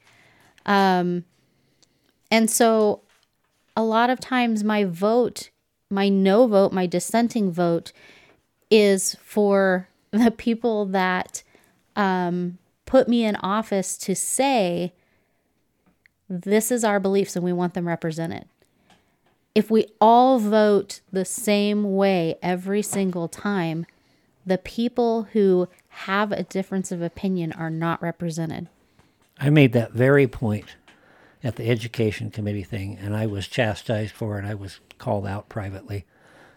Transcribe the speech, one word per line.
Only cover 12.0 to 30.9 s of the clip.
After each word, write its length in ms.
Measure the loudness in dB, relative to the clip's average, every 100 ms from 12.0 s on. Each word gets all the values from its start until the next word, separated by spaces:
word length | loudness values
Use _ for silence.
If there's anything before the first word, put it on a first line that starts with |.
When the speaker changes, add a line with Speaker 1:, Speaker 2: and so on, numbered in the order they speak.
| 0 0 -2 -2 -4 -8 _ _ 0
Speaker 1:
put 220 | 2 4
me 140 | 2 0
in 100 | -2
office 600 | -2 -4 -2 -2 -4 -6
to 180 | -6 -4
say, 800 | -4 0 0 2 0 -2 -6 _ _ _ _ _ _ _ _ _ _ _ _ _ -12
"This 420 | -10 0 0 2
is 120 | 0
our 160 | 2 0
beliefs 360 | 2 0 0 -2
and 80 |
we 100 | -2
want 200 | 0 -2
them 140 | -2 -4
represented." 580 | -4 -4 -6 -6 -8 -14 _ _ _ _ _ _ _ _ _ _
If 160 | -2 2
we 180 | 2 0 2
all 400 | 6 6 6 4
vote 640 | 2 2 4 2 0 -12 _
the 140 | -6 -6
same 720 | -6 0 0 2 0 0 2
way 400 | 2 2 0 -2
every 400 | -4 -4 -2 -4
single 460 | -2 -2 -2 -2 -6
time, 580 | -6 -4 -2 -2 -4 -8 _ _ _ _ _ -4
the 120 | -4
people 640 | -4 -4 -4 0 0 0 -2
who 340 | 2 4 4 0 _ _
have 420 | -16 -4 -2 -2
a 120 | -4
difference 480 | -6 -6 -6 -6 -6
of 100 | -6
opinion 500 | -6 -6 -4 -4 -4
are 160 | -6 -6
not 320 | -4 -4 -4
represented. 640 | -6 -6 -8 -6 -6 -8 -12 _ _ _ _ _ _ -4
Speaker 2:
I 120 | 2
made 240 | 6 6
that 180 | 4 -2
very 360 | 0 4 4 4
point 480 | 0 -4 -4 -8 -20 _